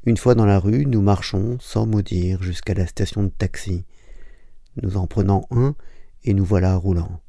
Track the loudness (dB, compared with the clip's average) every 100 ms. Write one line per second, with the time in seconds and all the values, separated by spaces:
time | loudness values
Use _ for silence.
0 | 0 2 4 6 6 4 4 0 2 2
1 | 4 2 0 -4 -2 -6 -4 -2 0 0
2 | 0 -2 -2 -2 -4 -6 -4 -2 -2 -2
3 | -4 0 -2 0 -4 -4 -6 -6 -8 -18
4 | -20 -16 -16 -18 -20 -20 -16 -6 -4 -2
5 | -2 0 2 2 0 0 0 -2 -12 -16
6 | -20 -8 0 0 2 2 4 2 0 0
7 | -2 -8